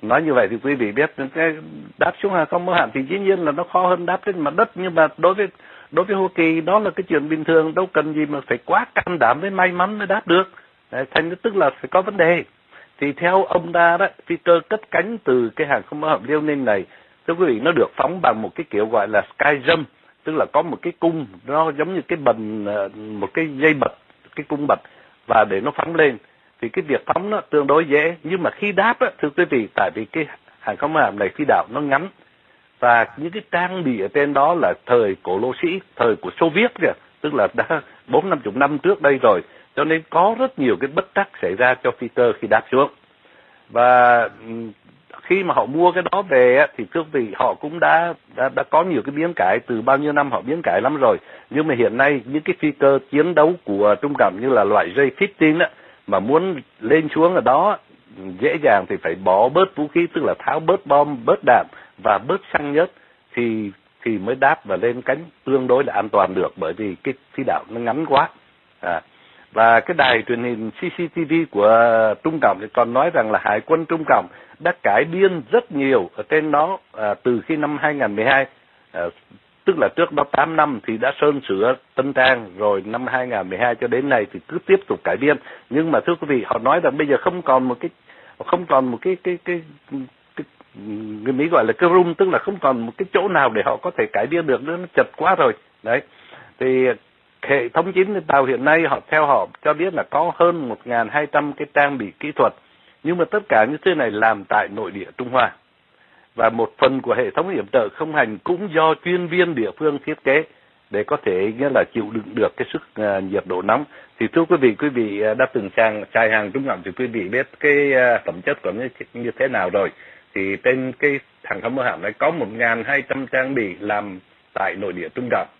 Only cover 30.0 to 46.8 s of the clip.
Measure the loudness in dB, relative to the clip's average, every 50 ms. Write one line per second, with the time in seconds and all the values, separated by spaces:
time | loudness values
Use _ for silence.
30 | -10 -8 -6 -8 -8 -8 -10 -20 _ _ _ _ -8 -8 -6 -4 -4 -2 2 2
31 | 2 2 2 0 -2 -2 -2 -4 0 2 2 2 2 -2 -6 -6 -2 0 -2 -2
32 | -2 -4 _ _ _ _ _ _ _ _ _ _ _ _ _ _ 2 4 4 4
33 | 4 0 -4 -10 -10 -8 -8 -10 -12 _ -4 -4 -2 -2 -4 -4 -2 -2 -2 -2
34 | -4 -2 0 0 0 2 2 2 2 2 2 2 2 0 0 -2 _ 2 2 4
35 | 4 2 0 -4 _ -4 -2 -2 -2 -4 -4 -2 -2 -2 -2 -4 -8 _ _ 0
36 | 0 0 0 0 -4 -12 -2 0 0 0 2 2 0 0 0 0 -2 -2 -2 -2
37 | _ _ _ _ _ -4 0 0 0 0 0 -2 -2 -2 -2 -4 -4 -10 -20 -20
38 | _ 0 0 0 2 2 -2 -2 -4 -6 -2 0 0 0 0 0 0 0 0 2
39 | 4 2 2 4 4 4 4 4 0 -8 -18 -20 -20 _ _ -4 0 0 0 -2
40 | -2 _ 0 2 2 2 2 0 -2 -4 -2 -2 0 0 0 0 -2 -4 -4 -4
41 | -6 -2 _ -4 -4 -4 _ -6 -6 -4 -2 2 2 2 2 2 0 -4 -4 -4
42 | -8 -8 _ 2 2 2 2 -2 -2 0 0 0 0 2 2 2 2 2 -2 _
43 | _ _ _ _ _ _ _ _ _ _ _ _ _ _ 0 2 4 6 6 8
44 | 8 6 6 4 2 0 -6 -12 -16 -12 -12 -10 -12 -12 -14 _ _ _ _ _
45 | _ _ -20 -20 -2 -2 0 0 0 0 0 0 0 0 0 2 2 2 2 2
46 | -2 -2 -2 -2 -2 2 4 6 6 6 6 6 4 2 0 -8